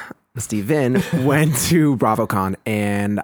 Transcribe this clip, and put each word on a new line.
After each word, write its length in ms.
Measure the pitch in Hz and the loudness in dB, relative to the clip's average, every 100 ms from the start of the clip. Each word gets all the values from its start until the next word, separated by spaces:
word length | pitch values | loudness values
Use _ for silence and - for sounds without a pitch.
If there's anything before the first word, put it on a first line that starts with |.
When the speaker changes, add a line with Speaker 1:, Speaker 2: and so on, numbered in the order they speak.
| - - _ - | -6 -20 _ -12
Speaker 1:
Steven 680 | - 107 101 151 127 127 - | -6 -4 0 0 2 0 0
Speaker 2:
<laughs> 120 | 160 131 | 0 2
Speaker 1:
went 300 | 143 151 135 | 2 2 0
to 400 | - 165 151 131 | 2 2 4 2
BravoCon, 580 | 120 110 110 107 95 95 - | 2 0 0 -2 -2 -4 -4
and 560 | 107 104 101 101 104 | -2 0 -2 -2 -2